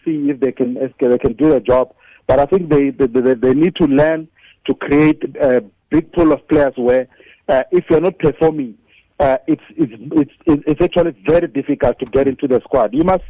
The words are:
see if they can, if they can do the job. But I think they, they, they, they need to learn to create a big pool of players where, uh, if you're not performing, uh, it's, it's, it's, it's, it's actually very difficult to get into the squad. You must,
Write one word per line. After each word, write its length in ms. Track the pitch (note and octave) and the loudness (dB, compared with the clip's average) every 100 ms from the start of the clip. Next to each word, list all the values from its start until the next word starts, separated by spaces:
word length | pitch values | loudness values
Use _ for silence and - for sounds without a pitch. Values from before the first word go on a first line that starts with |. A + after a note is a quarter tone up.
see 240 | E3+ D#3 C#3+ | -4 -4 -4
if 120 | C3 | -2
they 100 | C3 | -4
can, 260 | - B2 B2+ | -2 -4 -4
if 140 | C3 - | -8 -2
they 200 | B2 B2 | 0 0
can 160 | B2+ | -2
do 160 | A#2 D#3 | 0 2
the 100 | C3+ | 2
job. 340 | A2+ B2+ B2 _ _ _ - | 2 0 0 _ _ _ 0
But 140 | C3 | 0
I 60 | C#3+ | 2
think 220 | F#3+ E3 | 0 2
they, 220 | D3 C#3 | 0 0
they, 160 | B2 C3 | 0 -2
they, 280 | B2 B2 | 0 0
they 200 | B2 B2+ | 0 0
need 220 | C3+ E3+ - | 2 0 0
to 80 | |
learn 420 | D3+ C3+ D#3 D#3+ D#3+ _ _ _ - | 0 2 2 -2 -8 _ _ _ -8
to 80 | |
create 480 | - C#3 C#3+ D#3 D3+ C3+ D3 | -6 0 2 2 0 -6 -2
a 220 | C#3+ B2 G#2 _ _ | 0 0 -4 _ _
big 200 | D3+ E3 | -4 -2
pool 220 | F3 D#3+ | 0 0
of 160 | C#3 - | 0 0
players 260 | D3+ C#3 B2+ | 0 0 0
where, 300 | A#2+ B2+ - _ - _ - | 0 0 -2 _ -20 _ -2
uh, 140 | C3 C3+ | -2 0
if 140 | F3+ - | -2 0
you're 120 | D#3+ | 0
not 180 | F3+ - | 0 -2
performing, 560 | D#3 - D#3+ D#3 B2 - _ _ _ - | -4 0 -2 -2 -8 -12 _ _ _ -2
uh, 160 | C#3 C3 - | 0 0 -2
it's, 160 | D3 - - | -4 -6 -6
it's, 160 | A2 A2 B2+ D#3+ | -6 -6 -4 -2
it's, 160 | C#3 _ - | -2 _ -2
it's, 160 | D3 D#3 | -2 -2
it's 140 | D3 | -2
actually 340 | F3 F3 E3+ - | 0 0 -2 -4
very 220 | - E3+ E3+ | 0 0 0
difficult 540 | - C3 C#3 B2+ - | -6 -6 -2 -2 -2
to 60 | C3 | -4
get 200 | C3 G#2+ | -2 -2
into 220 | - C#3 | -2 -2
the 120 | B2 | -2
squad. 280 | - C3 G#2 | 0 -2 0
You 120 | A2 | 0
must, 180 | F3+ F#3 | 0 -2